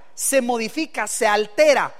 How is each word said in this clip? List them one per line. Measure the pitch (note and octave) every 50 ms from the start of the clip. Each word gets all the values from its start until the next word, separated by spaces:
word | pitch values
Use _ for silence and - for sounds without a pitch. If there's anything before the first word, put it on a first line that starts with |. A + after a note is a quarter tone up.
| - - -
se | - - - C#4 C4+
modifica, | A#3+ A#3+ B3 A3+ A3+ G#3+ - D#4 D#4+ - - B3 G#3+
se | G#3+ - - A3+
altera, | G#3+ G#3 G#3+ G#3+ G#3 - - D#4 D4+ C4 A3 E3 C3 -